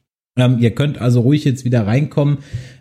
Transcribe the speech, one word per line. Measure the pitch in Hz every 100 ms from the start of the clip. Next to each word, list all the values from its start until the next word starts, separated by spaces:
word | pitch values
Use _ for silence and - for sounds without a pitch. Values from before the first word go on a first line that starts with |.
| _ _ _ -
Ähm, | 123 127
ihr | 117
könnt | - 143 -
also | 123 123
ruhig | 117 147
jetzt | 147 123 127
wieder | 123 101
reinkommen. | 120 147 - 143 143 - - - -